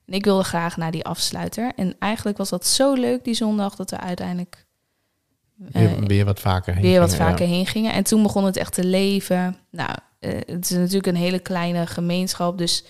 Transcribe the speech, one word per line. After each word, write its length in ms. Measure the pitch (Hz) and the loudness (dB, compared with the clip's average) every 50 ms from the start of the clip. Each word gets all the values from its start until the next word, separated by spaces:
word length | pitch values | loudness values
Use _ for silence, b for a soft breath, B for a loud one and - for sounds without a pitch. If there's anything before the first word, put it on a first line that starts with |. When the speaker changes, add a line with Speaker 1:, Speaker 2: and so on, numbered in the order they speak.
| b | b
Speaker 1:
En 60 | b | b
ik 120 | 185 196 202 | -4 0 2
wilde 200 | 208 196 190 190 | 4 4 4 2
graag 320 | - - 170 170 170 - | 2 0 -2 -2 -2 -4
naar 140 | - 165 160 | -4 -4 -4
die 140 | 170 160 - | -4 -4 -4
afsluiter. 680 | - 165 - - - - 175 170 170 - 220 233 247 - | -6 -6 -4 -4 -4 -4 -4 -6 -6 -6 -4 -6 -6 -4
En 180 | - 196 180 - - | -2 -4 -4 -4 -2
eigenlijk 400 | 190 202 220 - - 208 208 - | -4 -4 -2 -2 -4 -4 -4 -4
was 100 | 196 - | -4 -4
dat 180 | - 180 - | -4 -4 -2
zo 260 | - - - 269 277 277 | 0 2 4 4 4 4
leuk 300 | 254 247 240 247 247 - | 2 2 0 0 -2 -2
die 100 | 240 226 | -2 -2
zondag 420 | 220 233 214 214 208 202 202 - | 0 0 0 0 0 -2 -4 -4
dat 140 | - 190 - | -8 -10 -10
we 100 | - - | -10 -8
uiteindelijk, 640 | - 185 180 180 185 180 180 180 180 - - - _ _ _ _ _ _ _ _ _ _ _ _ _ _ _ _ _ _ _ | -6 -6 -6 -6 -6 -6 -6 -6 -6 -8 -12 -20 _ _ _ _ _ _ _ _ _ _ _ _ _ _ _ _ _ _ _
Speaker 2:
Weer, 400 | - 190 - - 110 110 104 - - | -20 -14 -4 2 4 4 4 4 2
Speaker 1:
eh, 80 | 104 | 0
Speaker 2:
weer 180 | 101 101 101 101 | 2 2 4 4
wat 160 | 101 98 - | 2 0 0
vaker 320 | - 101 92 92 90 - 90 | 0 0 0 0 0 -2 0
heen 80 | 90 | 2
Speaker 1:
weer 180 | 98 180 185 180 | 4 6 6 6
wat 100 | 175 170 | 6 6
Speaker 2:
gingen, 140 | 185 - 165 | 4 2 2
ja. 60 | 165 | 2
Speaker 1:
vaker 160 | 175 175 175 | 2 2 2
heen 200 | 175 175 180 185 | 0 0 0 -2
gingen. 260 | - - 214 220 220 | -2 -2 -2 0 0
En 100 | - 196 196 | 0 0 0
toen 180 | - 220 214 | 2 4 4
begon 220 | 214 202 - 202 196 | 4 4 2 2 0
het 120 | 190 180 | 0 0
echt 160 | - - - - | -2 -4 -4 -2
te 100 | - 180 | -2 0
leven. 720 | 185 185 185 196 196 202 196 - - 185 180 180 180 185 - _ _ | 2 2 2 2 2 0 0 0 0 0 0 0 -2 -4 -8 _ _
Nou, 200 | - 170 135 - - - - _ _ _ | -10 -8 -6 -6 -6 -8 -12 _ _ _
eh, 140 | - - - - - | -8 -6 -6 -6 -6
het 180 | - 156 175 175 - | -8 -8 -6 -4 -2
is 60 | 180 | 0
natuurlijk 300 | 180 180 180 190 196 190 | 2 2 2 2 2 2
een 100 | 196 175 | 2 2
hele 220 | 170 175 180 185 180 | 2 2 0 0 -2
kleine 480 | - - 190 175 170 175 175 175 170 | -2 -4 -4 -2 -2 0 0 0 -2
gemeenschap. 720 | 165 - - 175 175 175 180 185 180 - - 175 175 180 196 | -2 -2 -2 -2 0 0 0 0 -2 -2 -2 -2 -2 -2 -2
Dus, 260 | 170 170 - - - | 0 0 -2 -2 -4